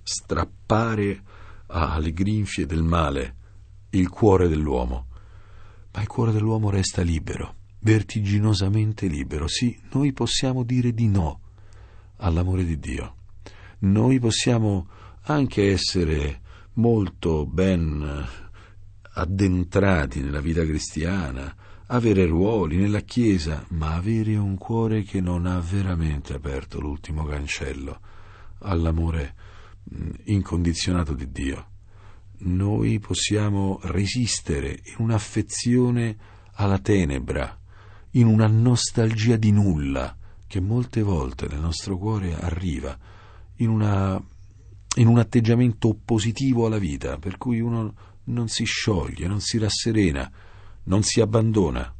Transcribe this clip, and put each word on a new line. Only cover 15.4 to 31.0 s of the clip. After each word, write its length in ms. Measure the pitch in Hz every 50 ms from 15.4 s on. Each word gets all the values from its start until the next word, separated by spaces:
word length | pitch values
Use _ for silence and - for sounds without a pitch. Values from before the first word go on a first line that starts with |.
| 135 123 - - 101 101
essere 680 | 98 90 - - - 92 85 78 80 76 71 73 67 - - - - - - - -
molto 720 | 117 113 117 117 110 101 85 - - - 90 80 76 73
ben 1000 | 67 62 85 92 95 95 87 82 78 73 73 76 73 71 71 65 60 - - - - - - - - - - - - - - - - - -
addentrati 1000 | 80 80 98 98 101 95 92 90 87 85 - 101 95 98 92 82 71 62 65 73
nella 180 | 67 69 71 73
vita 240 | 71 82 80 85 82
cristiana, 880 | 78 76 76 - - - 78 78 85 95 98 82 67 62 65 67 71 - - - - - - -
avere 380 | - 123 123 117 113 101 95 92
ruoli 520 | 82 80 82 92 107 117 107 90 78 78
nella 240 | 90 98 101 104 101
Chiesa, 640 | - - - 123 120 110 98 87 73 80 78 71 67 -
ma 260 | 90 80 78 78 80
avere 400 | 85 87 107 113 113 110 110 107
un 180 | 104 101 101 95
cuore 460 | 95 - - 113 113 113 110 110 107 98
che 160 | 98 - 98
non 240 | 92 90 87 87 87
ha 140 | 90 90 90
veramente 760 | 85 82 95 101 98 95 90 82 82 78 76 71 69 - 69
aperto 460 | 69 69 71 67 67 62 - - -
l'ultimo 460 | 71 73 73 73 - - 78 78 78
cancello 760 | 73 73 71 73 73 - - 71 67 67 69 67 69 73 - - - - - - - - - - - - -
all'amore, 760 | - 101 95 85 82 82 80 82 82 82 80 82 71 69 - - - - - - - - - - - - -
mm, 160 | - 80 80 - - -
incondizionato 880 | - 104 98 92 - 90 87 87 85 82 - - - 90 87